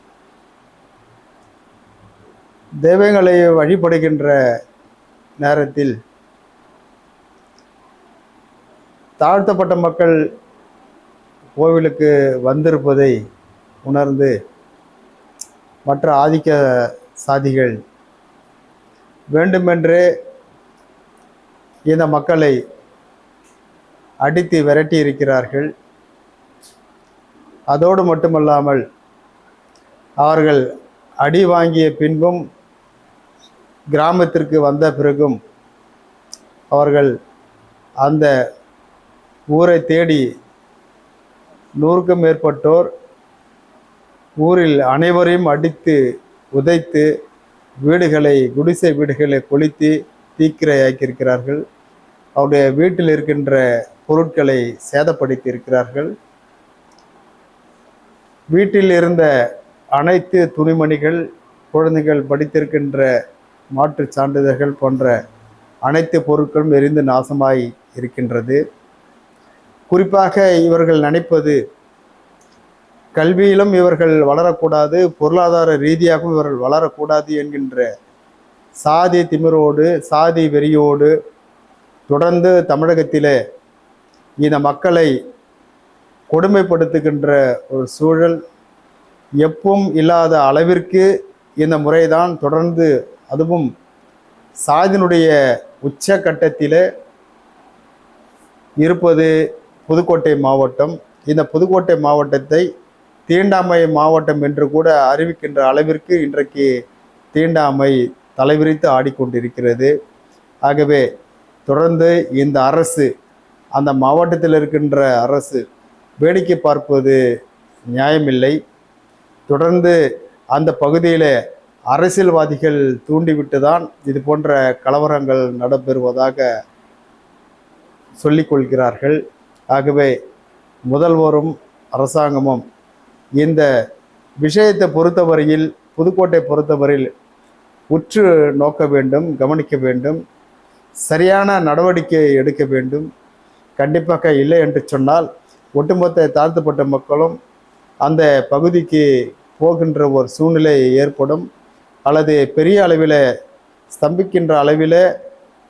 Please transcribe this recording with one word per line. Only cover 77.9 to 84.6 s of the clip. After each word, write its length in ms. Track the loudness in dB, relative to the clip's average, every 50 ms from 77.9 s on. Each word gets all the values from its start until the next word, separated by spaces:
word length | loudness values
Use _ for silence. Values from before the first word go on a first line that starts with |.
| -6 -12 _ _ _ _ _ _ _ _ _ _ _ _ _ _ _
சாதி 460 | -6 -2 0 0 2 2 2 2 0 0 0
திமிரோடு, 560 | -2 0 0 2 2 2 2 2 2 2 0 0 0 -2 -4 -2
சாதி 340 | 0 0 2 2 2 0 0 0
வெறியோடு 560 | 0 0 0 2 2 2 2 2 2 2 2 2 2 0 -2 -10 _ _ _ _ _ _ _ _ _ _ _ _ _ _ _ -4
தொடர்ந்து 420 | -2 0 0 0 0 2 2 4 2 2 2 0
தமிழகத்திலே 640 | -2 0 0 0 0 0 0 -2 -2 0 2 2 0 0 -2 -6 -14 -20 _ _ _ _ _ _ _ _ _ _ _ _ _ _ _ -2
இந்த 180 | -2 0 0 0